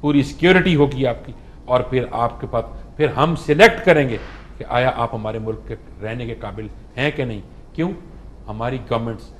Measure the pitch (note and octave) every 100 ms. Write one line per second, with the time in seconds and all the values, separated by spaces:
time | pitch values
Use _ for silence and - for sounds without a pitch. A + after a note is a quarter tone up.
0 | D3 C#3+ C3+ - E3+ F#3 F3 D#3 C#3+ C3
1 | B2+ A#2 - - - - - B2+ B2+ B2+
2 | A#2+ A2+ A#2 - C3 A#2 A2+ - - -
3 | D3+ B2 D#3 D#3+ - D3+ G#3+ - - D#3
4 | C3+ G#2+ - - - - - A#2+ B2+ A#2
5 | A#2 A#2 G#2+ A2+ A2 A2 - A2 - -
6 | G#2+ A#2+ A#2 A2+ G#2+ G2+ A2 - - -
7 | C#3+ D3+ B2+ G#2+ - - - - E3+ -
8 | - - - - - G#2+ A#2 B2+ G#2+ A#2
9 | A#2 G#2+ -